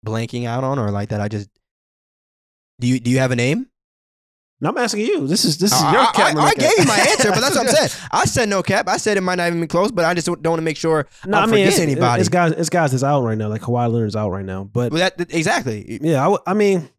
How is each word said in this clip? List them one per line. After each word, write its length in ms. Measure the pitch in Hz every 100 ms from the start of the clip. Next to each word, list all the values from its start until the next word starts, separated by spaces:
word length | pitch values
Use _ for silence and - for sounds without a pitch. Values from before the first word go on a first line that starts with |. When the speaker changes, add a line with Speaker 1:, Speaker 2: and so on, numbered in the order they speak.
| -
Speaker 1:
blanking 400 | 110 113 120 120
out 180 | 120
on 140 | 131 139
or, 140 | 107
like, 180 | 101 101
that 100 | 104
I 80 | 104
just, 220 | 107 101 _ _ _ _ _ _ _ _ _ _ _ _ _
do 80 | 123
you, 120 | 127
do 100 | 120
you 80 | 127
have 120 | 131
a 40 | 123
name? 320 | 120 175 262 _ _ _ _ _ _ _ _ _
Speaker 2:
No, 60 | 151
I'm 80 | 285
asking 300 | 240 208 220
you. 180 | 392 135
This 160 | 202
is, 140 | - 147
this 140 | 196
is 100 | 127
Speaker 1:
I, 100 | 139
Speaker 2:
your 100 | 220
Speaker 1:
I, 100 | 233
Speaker 2:
cap 80 | 185
Speaker 1:
I, 120 | 190
Speaker 2:
or 40 | -
no 60 |
Speaker 1:
I 120 | -
Speaker 2:
cap? 60 | 427
Speaker 1:
gave 120 | 622 440
you 80 | 294
my 140 | 208
answer, 300 | 285 403 220
but 80 | 196
that's 160 | 254 285
what 120 | 254
I'm 60 | 285
Speaker 2:
<laughs> 0 |
Speaker 1:
saying. 140 | 277 - -
I 140 | 190 370
said 220 | - 220
no 140 | 196
cap. 260 | 170 196 -
I 100 | 208
said 200 | - 202
it 40 |
might 140 | 185 180
not 120 | 170
even 120 | 170
be 60 | 165
close, 260 | 165 202
but 140 | 220 165
I 80 |
just 140 | 175 160
don't 180 | 170 156
wanna 160 | 165
make 160 | 160 151
sure 300 | 160 160 131 - 190
Speaker 2:
No, 140 | 208
Speaker 1:
I'm 100 | 214
Speaker 2:
I 20 |
mean, 140 | 214 190
it's, 120 | 196
Speaker 1:
forgetting 160 | 160 135
anybody. 220 | 123 120
Speaker 2:
it's 100 | 175
guys, 220 | 180 170
it's 180 | 160 165
guys 220 | 180 156
that's 120 | 127
out 200 | 139 143
right 140 | 117 110
now. 100 | 107
Like, 140 | 107
Kawhi 280 | - 120 120
Leonard's 240 | 117 107 107
out 140 | 107
right 160 | 95 98
now. 180 | 95
But 280 | 98 107 120
Speaker 1:
Well, 80 | 151
that, 180 | 185 -
that, 160 | 175
exactly. 640 | 165 160 339 147 107 - 110
Speaker 2:
yeah, 160 | 156 143
I 40 | 147
w-, 180 | 202 -
I 80 |
mean 340 | 202 208 185 147